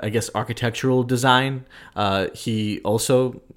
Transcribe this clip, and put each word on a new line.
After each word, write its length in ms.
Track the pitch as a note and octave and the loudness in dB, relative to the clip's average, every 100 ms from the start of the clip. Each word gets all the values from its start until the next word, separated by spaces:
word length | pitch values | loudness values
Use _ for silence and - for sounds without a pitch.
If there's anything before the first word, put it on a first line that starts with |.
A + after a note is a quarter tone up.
I 40 | G#2+ | -4
guess, 200 | A2 - | -2 -2
architectural 720 | G#2 - A#2 A#2+ A2+ C3 B2+ | -4 -4 -4 -4 -2 0 2
design. 600 | A#2+ B2 C3 B2+ C3+ C3 B2+ - - - | 2 0 4 4 2 -4 -10 -20 -12 -2
Uh, 320 | G2+ G2 F#2 | 0 0 -2
he 480 | - - A2 G#2+ G2+ | -4 -4 -2 -2 -2
also, 560 | - G#2+ - B2+ B2+ - - | 0 0 2 2 2 -4 -16